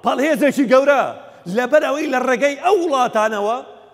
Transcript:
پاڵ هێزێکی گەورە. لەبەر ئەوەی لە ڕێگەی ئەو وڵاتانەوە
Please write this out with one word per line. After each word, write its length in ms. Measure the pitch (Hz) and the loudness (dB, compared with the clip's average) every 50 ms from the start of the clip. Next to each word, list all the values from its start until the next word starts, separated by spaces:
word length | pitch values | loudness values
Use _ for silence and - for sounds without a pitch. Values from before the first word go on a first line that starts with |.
| - | -2
پاڵ 140 | 226 269 254 262 | -2 -2 0 0
هێزێکی 400 | 320 302 208 294 277 - 240 285 202 | 0 2 2 2 0 2 0 0 4
گەورە. 320 | 254 262 277 285 285 262 196 131 113 - - - - - - 175 185 | 4 4 4 4 2 2 0 -4 -6 -12 -18 -20 -20 -18 -12 -6 -4
لەبەر 280 | 226 247 240 294 302 302 | -4 -2 2 2 2 2
ئەوەی 200 | 262 269 294 311 294 262 | 2 -4 -4 -4 -2 -2
لە 60 | 254 247 | -2 0
ڕێگەی 280 | 262 254 208 269 285 285 277 311 | 0 0 0 0 -2 -2 -2 0
ئەو 100 | 359 403 381 339 | 0 2 2 0
وڵاتانەوە 720 | 349 277 262 247 226 - 220 214 220 220 202 202 208 233 254 269 - - - - - | 0 0 0 -2 0 0 0 0 0 -2 -2 -4 -4 -4 -6 -8 -14 -20 -20 -20 -20